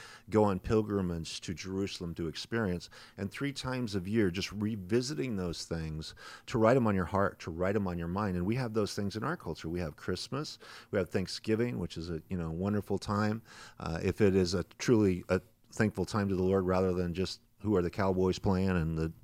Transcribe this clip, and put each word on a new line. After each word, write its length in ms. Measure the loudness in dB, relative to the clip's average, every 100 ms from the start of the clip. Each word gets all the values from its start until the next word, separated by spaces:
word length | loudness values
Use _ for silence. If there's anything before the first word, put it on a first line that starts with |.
| -16 -20 0
go 140 | 4
on 140 | 4 4
pilgrimage 800 | 2 2 2 0 0 -2 -6 -10
to 140 | -8
Jerusalem 600 | -8 -6 -4 -4 -6 -8 -4
to 120 | -6
experience. 640 | -6 -4 -2 0 -2 -6 -18 -18 -8
And 140 | -8
three 220 | -4 -6
times 440 | -4 -6 -4 -2 -4
a 40 |
year, 300 | 0 2 4
just 220 | 2 -4
revisiting 840 | -2 -2 -2 0 0 0 -4 -4 -2
those 280 | -4 -4
things, 500 | -6 -6 -4 -6 -10 -14 -18 -18 -4
to 120 | 4
write 180 | 6 6
'em 100 | 4
on 80 |
your 120 | 2 2
heart, 320 | 2 0 -2
to 100 | -8
write 240 | -2 0 0
'em 120 | 0
on 100 | -2
your 100 | -2
mind. 280 | -2 0 0
And 80 | 0
we 80 | 0
have 180 | -2
those 200 | 0 -2
things 220 | -2 -4 -4
in 80 |
our 120 | -4 -4
culture. 300 | -6 -8 -6
We 100 | -4
have 160 | -4 -6
Christmas, 600 | -6 -4 -4 -8 -8 -12 -18 -20 -4
we 80 | -2
have 100 | 0
Thanksgiving, 720 | -2 -2 -6 -2 0 0 -2
which 180 | -6 -6
is 140 | -6
a, 120 | -8 -6
you 80 | -4
know, 140 | -4
wonderful 480 | -2 0 0 0 -4
time. 420 | 0 0 0 -2 -8 -20 -20 -10
Uh, 180 | -6 -2
if 180 | -2 4
it 160 | 4 6
is 160 | 2
a 100 | 0 -4 -4
truly 460 | 4 6 6 2 2
a 100 | 0 0 _ _
thankful 320 | 0 0 2
time 240 | -2 0 0
to 80 | 2
the 60 |
Lord 240 | 4 4 4
rather 260 | 4 2
than 220 | 2 0
just 260 | -2 -4 -6 _ _
who 140 | 2 2
are 60 |
the 80 | 2
Cowboys 480 | 2 2 4 2 2
playing 320 | 2 2 4
and 280 | 2 2 0
the 140 | -2 -4